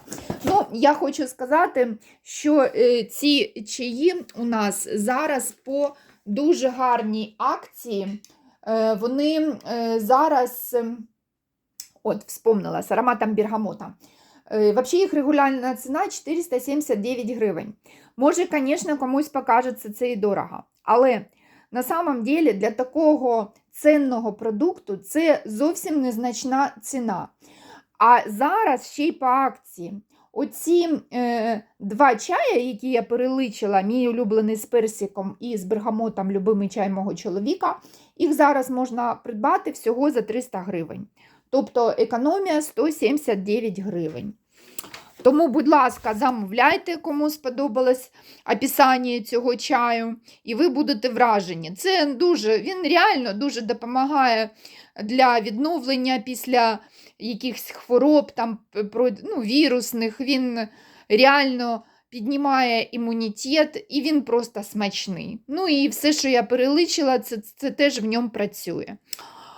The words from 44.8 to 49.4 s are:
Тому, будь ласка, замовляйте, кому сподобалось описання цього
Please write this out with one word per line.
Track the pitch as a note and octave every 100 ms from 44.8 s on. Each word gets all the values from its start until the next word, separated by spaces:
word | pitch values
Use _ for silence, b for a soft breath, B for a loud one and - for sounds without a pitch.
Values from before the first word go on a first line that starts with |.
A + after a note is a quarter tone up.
| B B B B
Тому, | B3 D4 E4
будь | B3 C4+
ласка, | D4+ C4 - A#3+
замовляйте, | G#3+ C4 B3 G3 A3 C4+ F4+ F4 D#4+
кому | D#4 D4 D4+
сподобалось | D4+ C4 B3 C#4 A3 B3+ B3+ - B B B B
описання | G#3 C4+ - C4+ C4 B3 A#3+
цього | A3 A#3+